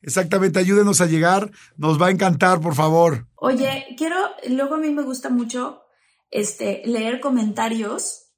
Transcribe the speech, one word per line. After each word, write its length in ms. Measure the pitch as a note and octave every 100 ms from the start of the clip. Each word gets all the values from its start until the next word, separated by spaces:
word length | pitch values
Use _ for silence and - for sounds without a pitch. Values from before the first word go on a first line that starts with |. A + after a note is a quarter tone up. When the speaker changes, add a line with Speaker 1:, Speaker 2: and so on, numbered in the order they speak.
Speaker 1:
Exactamente, 560 | - D#3 F3 G3 F#3+ F#3+
ayúdenos 440 | F#3 G3+ G#3 G3
a 40 | F3
llegar. 440 | D#3+ E3+ F#3+ G#3 - - -
Nos 240 | D3+ D#3
va 60 | F3+
a 40 |
encantar, 500 | F#3+ F#3+ D#3 F#3 F3+
por 120 | E3
favor. 520 | C#3+ D#3 D#3+ E3+ A#2+ -
Speaker 2:
Oye, 500 | _ B3 B3 C4+ C4+ - B3
quiero, 180 | D#4+ F4 G4 - -
luego 280 | C4 C#4 D#4
a 20 |
mí 100 | D#4
me 100 | D4
gusta 260 | C4 B3+ C4+
mucho, 540 | B3 A#3 B3 C4 - _ _ _ _ _
este, 500 | G#3 G3+ - G#3+ G3 A3+
leer 340 | A#3 A3 B3+
comentarios 1000 | C#4+ B3+ G#3+ G#3 A3+ A3+ G#3 D#4+ - - _